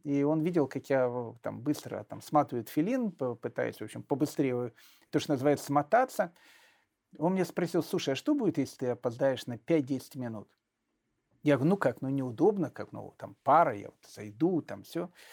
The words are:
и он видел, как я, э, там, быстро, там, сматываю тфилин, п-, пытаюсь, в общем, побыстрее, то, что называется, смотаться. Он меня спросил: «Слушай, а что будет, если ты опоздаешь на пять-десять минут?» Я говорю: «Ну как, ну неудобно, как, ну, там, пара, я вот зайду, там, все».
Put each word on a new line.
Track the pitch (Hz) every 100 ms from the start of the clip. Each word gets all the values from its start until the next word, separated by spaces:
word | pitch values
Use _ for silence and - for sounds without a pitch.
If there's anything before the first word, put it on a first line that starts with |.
и | 147 143
он | 143 156
видел, | 160 170 135
как | 135 -
я, | 135 127
э, | 123 117 113
там, | 107 107
быстро, | 131 147 - 104 107
там, | 113
сматываю | - 147 139 123 113
тфилин, | - 175 262 226
п-, | - 127 120
пытаюсь, | - 127 120 -
в |
общем, | 107 -
побыстрее, | - 143 147 - 139 123 123 - - _ _
то, | 147
что | -
называется, | 139 139 143 -
смотаться. | 143 143 226 262 - 180 - - - _ _ _ _ _ -
Он | 160 190
меня | 175
спросил: | - 170 175
«Слушай, | 147 180 -
а | 135
что | - 302
будет, | 185 143
если | 127 -
ты | 127
опоздаешь | 120 127 117 139 127 -
на | 120
пять-десять | - 165 131 131 - 139
минут?» | 120 110 - _ _ _ _ _ _ _ _ _
Я | 147 139
говорю: | 147
«Ну | 196
как, | 135 117
ну | 135
неудобно, | 139 131 110 185 202 147
как, | - 98
ну, | 110 101 -
там, | 98 104
пара, | - 151 160 104
я | 104
вот | - - -
зайду, | 107 107 165 175
там, | - 147
все». | 147 165 175 - -